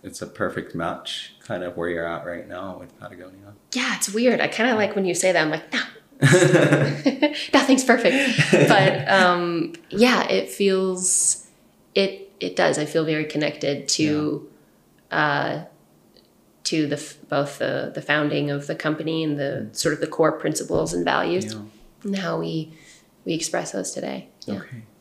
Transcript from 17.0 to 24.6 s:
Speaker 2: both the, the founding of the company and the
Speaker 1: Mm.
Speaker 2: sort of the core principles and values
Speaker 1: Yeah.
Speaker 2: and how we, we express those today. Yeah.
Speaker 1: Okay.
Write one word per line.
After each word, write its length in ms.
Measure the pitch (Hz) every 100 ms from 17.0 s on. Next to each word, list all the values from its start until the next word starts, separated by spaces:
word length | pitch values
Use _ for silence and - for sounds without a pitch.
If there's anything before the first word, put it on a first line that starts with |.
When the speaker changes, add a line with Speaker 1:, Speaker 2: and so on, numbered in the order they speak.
| - - -
Speaker 2:
both 300 | 143 143 -
the, 320 | 135 135 127
the 80 | -
founding 480 | 143 147 147 151 143
of 180 | 143 143
the 80 | 160
company 480 | 156 156 156 160
and 140 | 160 147
the 280 | 139 - -
Speaker 1:
Mm. 60 | -
Speaker 2:
sort 180 | 160
of 60 | 151
the 80 | -
core 240 | - 156
principles 640 | 156 160 156 - 165 156
and 100 | 175 160
values 400 | 135 - 175 208
Speaker 1:
Yeah. 60 | - 214 - - _
Speaker 2:
and 120 | 208 196
how 220 | 175 165
we, 320 | 165 160 156 - - - _ _ -
we 80 |
express 380 | 165 - 175 156
those 200 | - -
today. 380 | - - - - _ -
Yeah. 100 |
Speaker 1:
Okay. 280 | 98